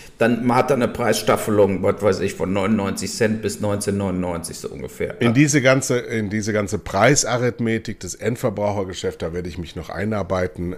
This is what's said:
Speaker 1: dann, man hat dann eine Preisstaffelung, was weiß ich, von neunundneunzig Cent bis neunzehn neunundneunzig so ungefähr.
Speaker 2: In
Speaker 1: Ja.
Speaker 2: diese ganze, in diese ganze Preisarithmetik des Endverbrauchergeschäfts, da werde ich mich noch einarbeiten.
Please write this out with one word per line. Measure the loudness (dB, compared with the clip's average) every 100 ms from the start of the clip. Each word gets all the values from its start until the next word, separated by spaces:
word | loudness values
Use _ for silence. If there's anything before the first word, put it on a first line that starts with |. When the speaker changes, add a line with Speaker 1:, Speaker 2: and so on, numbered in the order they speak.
| -10 0
Speaker 1:
dann, | 2 2 2
man | 2
hat | 4
dann | 2
eine | 0
Preisstaffelung, | 0 0 2 2 0 2 4 4 4
was | 0 2
weiß | 2 2
ich, | 0
von | -2 -2
neunundneunzig | 0 2 2 0 -4 -6
Cent | 0 0 0
bis | -4 -2
neunzehn | -2 -2 0 -2
neunundneunzig | 0 -2 -2 -4 -8 -10
so | -10
ungefähr. | -10 -10 -6 -6 0
Speaker 2:
In | 2
Speaker 1:
Ja. |
Speaker 2:
diese | 4 4 4
ganze, | 4 4 2 -2
in | -2 -4 -2
diese | -2 0
ganze | 0 0 -4
Preisarithmetik | -2 4 4 4 2 0 0 0 0 -2 -4 -10
des | -10 -6
Endverbrauchergeschäfts, | -4 -2 -2 0 0 0 -4 -4 -6 -4
da | -6
werde | -6 -6
ich | -8
mich | -10 -10
noch | -10
einarbeiten. | -4 -2 0 0 0 0 -2 -6